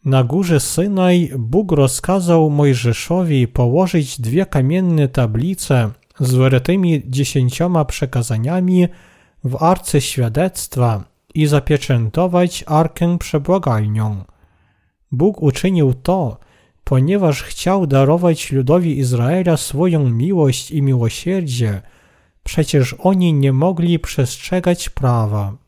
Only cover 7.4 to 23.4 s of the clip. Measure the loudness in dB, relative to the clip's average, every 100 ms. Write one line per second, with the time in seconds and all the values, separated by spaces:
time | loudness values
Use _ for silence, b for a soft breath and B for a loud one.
7.4 | 0 0 0 0 -2 -4 -4 -4 -2 -2
8.4 | -2 -2 2 2 2 b b b b b
9.4 | -8 0 0 0 0 -2 0 -2 -2 0
10.4 | -2 -4 -8 -2 0 0 -6 _ _ -2
11.4 | 2 2 2 -2 0 0 0 0 0 2
12.4 | 0 -2 -2 0 0 0 -2 -2 -2 -4
13.4 | 0 0 0 -2 0 -2 -2 -6 -12 _
14.4 | _ _ _ _ _ _ _ 0 0 2
15.4 | 0 0 0 2 2 0 -2 -2 -2 -6
16.4 | b b b b -2 0 2 2 0 -2
17.4 | -6 -6 -2 0 2 2 4 2 2 0
18.4 | -2 -2 2 2 2 -2 -2 0 0 0
19.4 | 0 -2 -2 -2 0 2 0 0 0 2
20.4 | 2 0 -4 -2 0 0 0 -4 -4 -4
21.4 | -4 -2 -2 -4 b b b b b b
22.4 | -8 -4 0 0 0 0 0 2 2 2